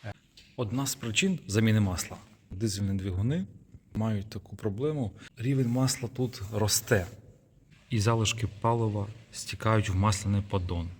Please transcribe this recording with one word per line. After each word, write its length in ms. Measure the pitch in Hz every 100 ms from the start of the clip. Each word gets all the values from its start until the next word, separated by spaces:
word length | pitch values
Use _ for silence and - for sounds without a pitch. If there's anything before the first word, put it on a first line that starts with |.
Е, 80 | 110 - _ - - -
одна 300 | 113 123 139
з 80 |
причин 440 | - 120 110 190 180 -
заміни 340 | 101 113 110
масла. 360 | 101 90 - 90 - - _
Дизельні 480 | 92 110 95 101 98
двигуни 480 | 98 92 110 165 196 - - - _
мають 360 | - 110 107 98
таку 260 | 104 - 107
проблему. 560 | 110 98 147 151 113 - - -
Рівень 320 | 117 139 120
масла 400 | 123 131 - 117
тут 340 | - 127 - 98
росте. 540 | 107 104 - - 107 87 - - - _ _ _ - _
І 100 | 117
залишки 460 | 104 113 107 110 104
палива 600 | - 117 117 110 104 101 - -
стікають 560 | - - - 110 110 101
в 60 |
масляний 480 | 92 104 104 101 101
поддон. 480 | 101 101 87 87 85 -